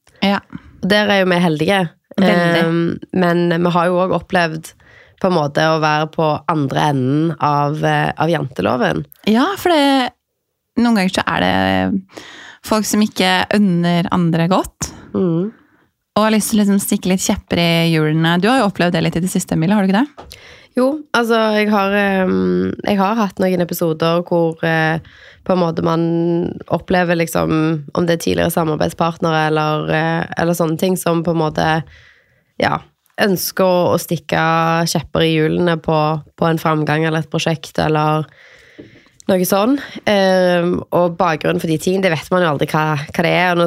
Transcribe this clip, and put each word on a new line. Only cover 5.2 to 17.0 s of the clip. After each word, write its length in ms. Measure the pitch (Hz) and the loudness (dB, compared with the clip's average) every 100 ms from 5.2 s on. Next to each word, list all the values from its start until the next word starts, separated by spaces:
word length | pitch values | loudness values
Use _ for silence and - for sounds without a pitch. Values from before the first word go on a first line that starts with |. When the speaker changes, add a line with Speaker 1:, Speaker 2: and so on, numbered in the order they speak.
Speaker 2:
på 40 | 190 | 0
en 60 | |
måte 260 | 170 147 151 | 0 0 0
å 180 | 160 160 | 2 2
være 300 | 151 151 156 | 2 0 -2
på 320 | - 156 147 - | -2 -2 -2 -2
andre 320 | 160 135 151 | -2 -2 0
enden 560 | 156 139 127 151 165 147 | 0 0 0 0 -2 -2
av, 420 | 147 143 143 156 | 0 0 0 -2
eh, 280 | 156 151 151 - | -2 0 -2 -2
av 120 | 160 | -2
janteloven. 760 | 156 135 - 202 247 208 160 143 _ - | -2 -4 -4 -2 0 0 -2 -6 _ -2
Speaker 1:
Ja, 300 | 226 330 392 | 0 0 -2
for 140 | 359 | 0
det, 420 | 311 277 269 247 - _ _ _ _ _ - | 2 2 2 -2 -8 _ _ _ _ _ -2
noen 180 | 233 220 | 2 2
ganger 140 | 185 | 0
så 120 | - - | -2 -2
er 120 | - | 0
det 600 | 92 95 95 95 92 196 - - - - - - | 2 2 2 2 0 -2 -6 -18 -20 -20 -20 -18
folk 220 | - 220 202 | -2 -2 0
som 160 | 208 | 0
ikke 460 | 214 - 185 185 185 | 0 0 0 2 0
ønsker 580 | 208 202 175 175 175 170 | 2 2 2 2 0 0
andre 360 | 185 165 165 170 | 0 0 2 2
godt, 440 | 202 - - - - - | 0 -2 -8 -14 -14 -8
Speaker 2:
Mhm. 380 | 202 185 165 208 - _ _ _ _ _ 208 | -2 0 0 -2 -8 _ _ _ _ _ 0
Speaker 1:
og 80 | |
har 80 | 220 | 2
lyst 200 | 214 - | 2 2
til 80 | 214 | 2
å 60 | 202 | 2
liksom 140 | 196 | 2
stikke 260 | - 208 | 0 -2